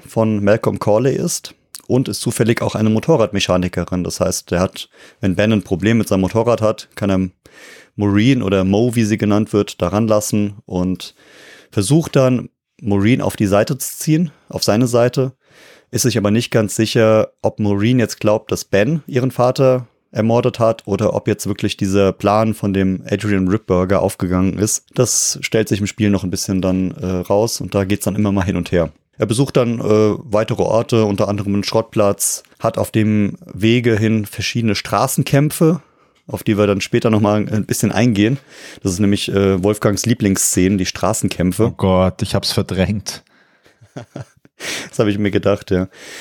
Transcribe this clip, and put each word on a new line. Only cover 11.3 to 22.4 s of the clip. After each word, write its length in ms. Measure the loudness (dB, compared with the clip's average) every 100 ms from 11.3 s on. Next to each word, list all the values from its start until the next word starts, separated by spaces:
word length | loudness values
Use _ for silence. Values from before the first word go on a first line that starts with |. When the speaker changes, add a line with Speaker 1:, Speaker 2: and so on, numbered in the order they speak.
| -20 -20 -20 _
Speaker 1:
versucht 440 | -4 2 2 2 2
dann, 340 | 2 0 -4 _ _ _
Maureen 400 | -2 2 4 2
auf 140 | 0 -2
die 120 | 2
Seite 300 | 2 2 -2
zu 200 | -8 -6
ziehen, 340 | 0 0 0 -6 -14
auf 140 | -4
seine 240 | 0 2 2
Seite, 460 | 2 2 0 -4 -6 _ _ -20 -20 _
ist 100 | -2
sich 160 | 0 0
aber 140 | 2
nicht 200 | 0 2
ganz 240 | 0 0 0
sicher, 560 | 0 4 4 4 2 _
ob 180 | -4 -2
Maureen 400 | 0 2 2 2
jetzt 200 | 0 -2
glaubt, 320 | 0 0 -2
dass 140 | -8 -2
Ben 360 | 0 2 -2 -4
ihren 240 | -4 -2
Vater 560 | 0 0 2 2 2 -4 _ _
ermordet 480 | -2 0 2 0 0
hat 240 | 0 0 -4
oder 280 | -2 0
ob 140 | 0 -2
jetzt 200 | -4 -4
wirklich 300 | -4 -4 -2
dieser 340 | 0 2 2
Plan 420 | 2 0 2